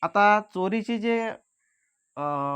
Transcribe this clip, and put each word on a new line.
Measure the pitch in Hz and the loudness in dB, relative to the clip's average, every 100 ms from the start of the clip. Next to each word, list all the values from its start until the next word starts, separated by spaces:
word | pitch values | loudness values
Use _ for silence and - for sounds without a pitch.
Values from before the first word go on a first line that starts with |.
आता | 220 208 202 208 | -2 4 6 4
चोरीची | 208 - 185 220 220 233 | 2 -4 -2 -2 -4 -4
जे, | 220 233 226 - _ _ _ _ _ _ _ - | -2 -2 -2 -8 _ _ _ _ _ _ _ -8
अ, | 147 143 143 | -4 -2 -4